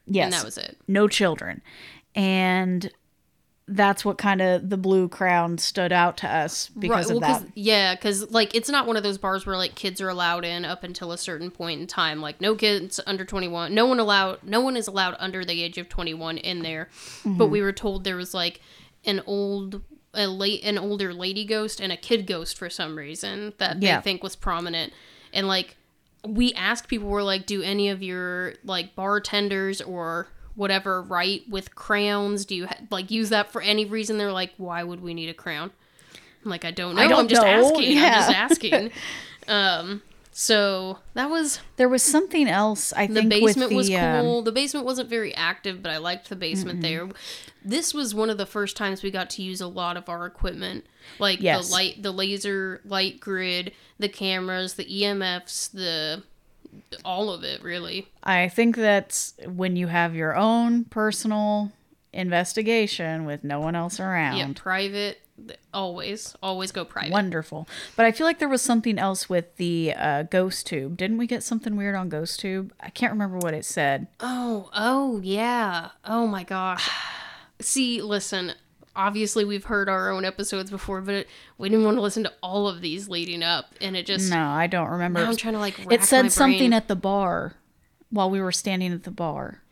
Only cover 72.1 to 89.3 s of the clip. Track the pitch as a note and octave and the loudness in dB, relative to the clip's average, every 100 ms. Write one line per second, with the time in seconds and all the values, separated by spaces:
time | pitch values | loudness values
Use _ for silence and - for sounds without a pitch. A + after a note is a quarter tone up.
72.1 | D3+ E3 - G3 F#3+ F#3+ - - - B3 | -4 -4 -6 -4 -4 -6 -12 -14 -2 -2
73.1 | G#3+ G3 F#3 E3+ D#3 - - C#3+ C3+ G#3 | 0 -2 -2 -2 -4 -4 0 2 0 -4
74.1 | - B3 B3+ A#3+ A3 - G3+ A3+ C4+ C#4 | -8 -6 -4 -2 -4 -6 -2 2 2 0
75.1 | G#3+ F#3 G3+ A#3 A#3+ G#3 F3 E3+ - G3+ | -2 -2 0 0 0 -2 -4 -8 -12 -4
76.1 | A3+ A#3 G3 F3 F#3+ F#3 F3+ - - - | 0 0 0 -4 -4 -2 -2 -4 -4 -8
77.1 | - - - - - - C4+ B3 A#3 G#3+ | -12 -14 -18 -20 -8 -2 0 0 -2 -2
78.1 | G3+ - F#3+ F3+ - _ _ _ - G3 | -4 -4 -4 -6 -10 _ _ _ -4 -2
79.1 | G#3 G#3 A3 G#3 G3+ - G#3 G3 F#3+ F#3+ | 0 0 0 0 -2 -2 0 2 0 0
80.1 | F#3+ F#3+ F#3+ G3+ G3 G3 G3 - F#3+ F#3+ | -2 -2 -4 -4 -6 -6 -8 -6 -6 -4
81.1 | G3+ - - - - G3 A3 G#3+ A#3 G3+ | -4 -4 -12 -20 -8 2 4 6 4 2
82.1 | A3 G3+ - F3+ G3 G3+ F3 F3 E3+ G3+ | 0 -4 -6 -4 0 0 -2 -4 -6 -6
83.1 | F3 E3+ E3+ E3 E3+ - - G3 F#3 F3 | -6 -4 -2 0 -2 -4 -8 -6 -4 -2
84.1 | F#3+ F#3+ E3+ D3 D3 E3+ F3+ D#3+ F3 F3 | 0 2 2 2 2 2 0 -2 -2 0
85.1 | E3+ A3+ A3+ A3 G#3+ G3+ F#3+ F#3 A#3 - | 0 0 0 -2 -4 -4 -4 2 4 8
86.1 | C4 B3 - C4+ C#4+ B3+ A3+ A3 F#3 F#3+ | 8 8 6 6 6 6 4 2 0 2
87.1 | G3+ F#3+ E3+ F3 - _ _ _ _ _ | 2 2 0 -4 -10 _ _ _ _ _
88.1 | G#3 F#3+ G3 F#3 F3+ G#3+ F#3 F3+ F3 F3 | 0 2 2 0 -2 -2 0 0 -4 -6
89.1 | F#3 E3 | -6 -4